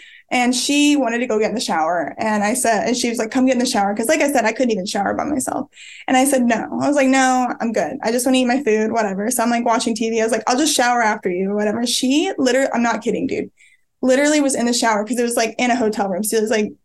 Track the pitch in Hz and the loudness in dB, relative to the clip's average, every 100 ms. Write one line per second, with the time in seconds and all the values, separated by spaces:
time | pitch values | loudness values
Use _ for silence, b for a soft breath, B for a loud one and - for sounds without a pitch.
0 | B B B 254 247 247 - 285 294 285 | B B B -2 0 0 0 2 4 4
1 | 240 233 247 214 214 208 - 175 160 175 | 2 -2 -2 0 0 -2 -2 -2 0 0
2 | 151 - 220 214 208 247 226 208 180 247 | -4 -4 -2 0 0 0 0 0 0 0
3 | 240 226 220 262 262 247 254 220 196 208 | -2 -2 -2 2 2 2 0 0 0 0
4 | 233 311 285 277 220 220 254 214 185 208 | 0 2 2 2 0 0 0 0 -2 -2
5 | 196 208 - 262 254 - - B B B | -2 -2 -2 -4 -4 -6 -8 B B B
6 | B 254 269 269 240 220 - 240 262 294 | B 2 2 2 2 0 -2 -4 0 2
7 | 269 269 262 254 247 - 226 208 160 - | 4 4 4 2 0 -2 -4 -2 -4 -4
8 | 220 240 254 254 247 254 285 214 214 226 | -2 0 2 2 2 0 2 2 2 0
9 | 208 190 214 254 226 233 240 226 233 220 | -2 -2 -4 -2 0 0 0 0 0 -2
10 | 226 226 226 226 - 254 311 - 240 240 | 0 0 0 0 0 0 2 2 2 2
11 | 220 214 202 180 190 208 208 220 240 - | 2 0 -2 -2 -2 0 -2 -2 -2 -2
12 | 254 285 370 - 254 254 269 233 233 226 | 0 2 0 0 0 2 0 0 0 -2
13 | 240 180 - - - _ b b b - | -2 -4 -2 -4 -8 _ b b b -4
14 | 254 254 294 302 277 254 240 240 226 214 | 2 4 4 4 2 0 0 0 0 0
15 | 214 247 233 240 226 - 247 247 220 214 | -2 -2 -2 0 -2 -2 0 2 0 0
16 | 202 180 214 220 214 220 214 - | -2 -2 -2 -2 0 0 -2 -4